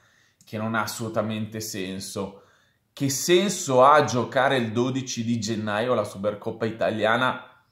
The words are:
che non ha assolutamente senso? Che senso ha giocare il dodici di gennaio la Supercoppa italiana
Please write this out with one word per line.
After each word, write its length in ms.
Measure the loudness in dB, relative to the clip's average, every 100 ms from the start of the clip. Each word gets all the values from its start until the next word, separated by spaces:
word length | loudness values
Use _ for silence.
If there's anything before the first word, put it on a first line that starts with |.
| _ _ _ _
che 140 | -10 -6
non 160 | -2
ha 80 | -2
assolutamente 800 | -4 -6 -6 -4 -2 -4 -6 -8
senso? 840 | -8 -6 -6 -8 -8 -8 -8 -10 _ _ _ _ _
Che 160 | -4 -2
senso 760 | -2 2 4 2 -2 2 6
ha 180 | 8 8
giocare 540 | 6 0 0 0 2 2
il 160 | 0
dodici 500 | 0 0 -2 -6 -4
di 160 | -2 -2
gennaio 560 | -2 -4 -2 -2 0
la 80 | 0
Supercoppa 640 | -2 -4 -4 -4 -6 -4 -4
italiana 840 | -2 -2 0 2 2 0 -2 -10 -20 _